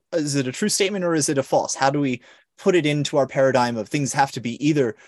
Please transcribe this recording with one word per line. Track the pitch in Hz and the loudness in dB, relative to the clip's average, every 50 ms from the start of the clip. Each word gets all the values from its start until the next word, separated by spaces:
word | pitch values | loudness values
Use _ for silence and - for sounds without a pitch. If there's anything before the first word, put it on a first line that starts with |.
| _ _ | _ _
Is | - 170 151 147 139 | -4 -4 -2 -2 -2
it | 143 127 | -2 -2
a | 127 | -4
true | 127 - 208 208 | -4 -4 -2 -2
statement | - - 202 214 214 190 180 | 0 0 -2 -2 -2 -2 -2
or | 170 165 | 0 0
is | 156 139 - | 0 0 0
it | 151 135 | 0 -2
a | |
false? | 131 - - - - - - | 0 0 0 0 0 -2 -2
How | - 135 135 | 0 2 2
do | 143 147 | 2 2
we | 143 131 123 113 - - - _ _ _ _ - | 0 -2 -2 -4 -8 -14 -20 _ _ _ _ -4
put | - 202 180 | 0 2 2
it | 175 147 | 2 2
into | 151 147 147 139 - - | 2 0 -2 -2 -2 0
our | 143 131 | 0 0
paradigm | 127 - 143 135 135 127 127 123 120 120 113 | 0 0 2 2 4 4 4 2 0 -2 -4
of | 104 - | -6 -4
things | - 147 139 123 | -4 -4 -4 -2
have | - 147 139 - | 0 0 0 0
to | - 123 | -2 -6
be | 110 120 117 - | -6 -6 -6 -2
either | 139 151 160 147 127 113 - - - | 0 0 2 2 2 0 -2 -6 -14